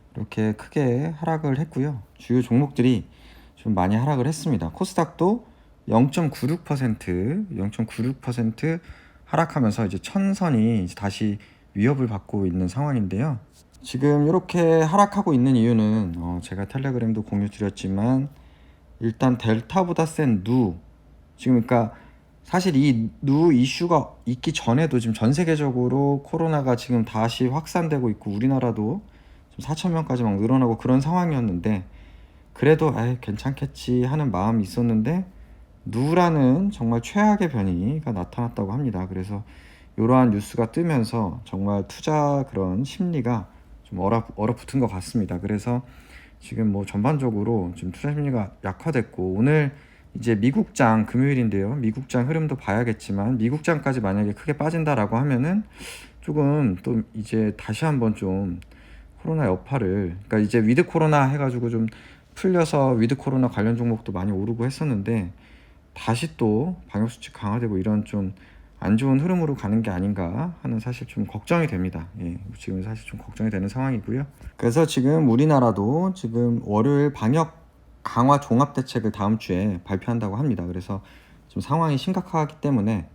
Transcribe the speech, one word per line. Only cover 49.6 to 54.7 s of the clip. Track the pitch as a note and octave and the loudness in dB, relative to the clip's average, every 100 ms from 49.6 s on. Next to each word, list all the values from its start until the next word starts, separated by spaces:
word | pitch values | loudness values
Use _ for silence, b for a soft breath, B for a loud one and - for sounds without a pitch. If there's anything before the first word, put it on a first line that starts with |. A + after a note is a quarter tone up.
| C#3 B B B B - | 2 B B B B -6
이제 | A2+ G#2 | 0 2
미국장 | A#2+ G#3 F#3+ - A#2 A2 G#2+ | 2 0 -2 2 4 4 2
금요일인데요. | B2 C#3 C3 A2+ G2 G2+ C#3+ | 0 2 2 0 0 -2 -2
미국장 | A2 A#2+ C3+ B2 B2 | -2 -4 -4 -2 0
흐름도 | D#3+ D#3 - | -2 -2 -4
봐야겠지만 | - G#2+ A#2 G#2+ - G2 G#2+ B2+ | -2 -2 0 -4 -4 -2 0 0
미국장까지 | A2+ D3+ E3+ D3+ C#3+ B2+ | 0 0 0 0 0 -2
만약에 | G2 G2+ G#2 | 0 0 -2
크게 | G2+ - D3 | -4 -6 -2
빠진다라고 | D3+ | -2